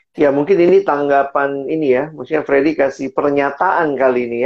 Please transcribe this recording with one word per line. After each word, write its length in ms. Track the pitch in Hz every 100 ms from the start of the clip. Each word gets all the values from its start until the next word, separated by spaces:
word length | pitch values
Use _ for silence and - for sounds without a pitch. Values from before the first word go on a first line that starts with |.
| _ -
Ya, 160 | 147
mungkin 260 | 139 147 185
ini 240 | 175 190
tanggapan 840 | 196 143 143 139 139 147 139 139 135
ini 260 | 160 147
ya, 140 | 123 151
maksudnya 320 | 151 127 156
Freddy 320 | 143 139 147
kasih 380 | 151 139 - 135
pernyataan 840 | - 143 143 139 - 180 165 160
kali 320 | 131 131 123 120
ini 140 | 117